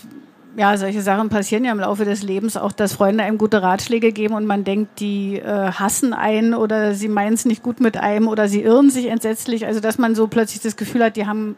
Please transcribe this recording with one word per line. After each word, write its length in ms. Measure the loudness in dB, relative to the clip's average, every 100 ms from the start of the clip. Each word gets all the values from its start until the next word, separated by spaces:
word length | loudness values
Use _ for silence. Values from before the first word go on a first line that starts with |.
| -18 -20 -20 _ -14 0
ja, 180 | 2 2
solche 240 | 0 -2
Sachen 280 | 0 0 0
passieren 340 | -2 0 0
ja 80 | 0
im 80 | 0
Laufe 260 | -2 -2 -2
des 180 | -2
Lebens 340 | -4 -4 -4 -4
auch, 140 | -4
dass 220 | -2 -2
Freunde 300 | 2 2 2
einem 140 | 0 0
gute 240 | 2 2
Ratschläge 500 | 2 0 0 0 0
geben 220 | 0 -2
und 120 | -2 -2
man 180 | -2
denkt, 360 | 0 -2 -4 -6
die, 380 | -4 -4 -4 -6
äh, 340 | -4 -2 -2
hassen 400 | -2 -2 0 0
einen 440 | 0 0 2 2 2
oder 400 | 0 0 0 0
sie 120 | -2
meinen's 380 | 0 0 0 0
nicht 160 | -2
gut 180 | -2 0
mit 180 | 0 2
einem 300 | 0 2 2
oder 200 | 2 2
sie 160 | 2
irren 260 | 4 6 6
sich 160 | 4 0
entsetzlich. 600 | -2 -2 -4 -4 -4 -2
Also, 120 | -2
dass 200 | -2 0
man 160 | 0 2
so 120 | 2
plötzlich 340 | 2 0 -2
das 140 | -8 -6
Gefühl 280 | -4 0
hat, 120 | 2 0
die 120 | -4
haben 280 | -4 -6